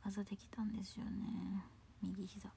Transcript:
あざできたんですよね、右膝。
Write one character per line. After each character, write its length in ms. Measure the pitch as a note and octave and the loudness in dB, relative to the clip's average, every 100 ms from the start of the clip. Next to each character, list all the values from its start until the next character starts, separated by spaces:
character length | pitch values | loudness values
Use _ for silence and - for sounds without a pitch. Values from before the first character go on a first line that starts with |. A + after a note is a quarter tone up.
あ 60 | G#3 | 0
ざ 120 | G3+ | 0
で 140 | G3+ G3+ | 0 -2
き 100 | - | -4
た 140 | - | 2
ん 100 | G#3+ | 2
で 120 | A3 | 2
す 140 | F#3+ - | -2 -2
よ 60 | |
ね、 600 | - - - - F#3 G3 F3+ - - - | 0 2 2 2 2 2 0 -14 -18 -2
右 240 | F#3 F#3+ F#3 | 0 2 -2
膝。 220 | G#3 F#3+ | -4 -8